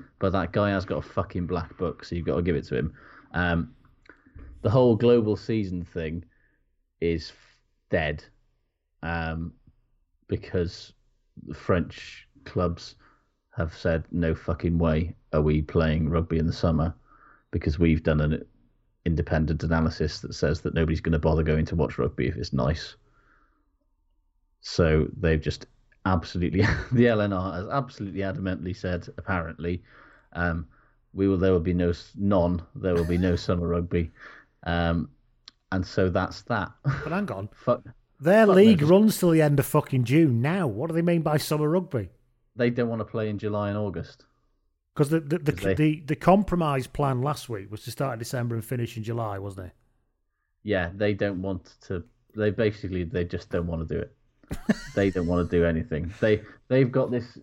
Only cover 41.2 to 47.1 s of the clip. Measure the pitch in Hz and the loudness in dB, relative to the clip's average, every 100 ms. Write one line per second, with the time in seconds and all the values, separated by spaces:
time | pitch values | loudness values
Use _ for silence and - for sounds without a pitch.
41.2 | 156 151 - 151 151 180 160 123 92 - | 2 0 0 0 2 0 -2 -4 -6 -10
42.2 | _ _ _ - 123 120 117 117 104 113 | _ _ _ -2 0 0 -2 -4 -6 -4
43.2 | 110 101 107 104 101 104 104 85 - - | -4 -4 -4 -2 -2 -2 -4 -6 -10 -16
44.2 | _ _ _ _ _ _ _ - 143 160 | _ _ _ _ _ _ _ -2 0 0
45.2 | 143 170 143 - - 95 156 156 147 147 | -2 -2 -2 -2 0 2 2 0 -4 0
46.2 | - 196 190 175 156 135 123 - 143 | 4 4 4 0 0 -2 -4 -2 0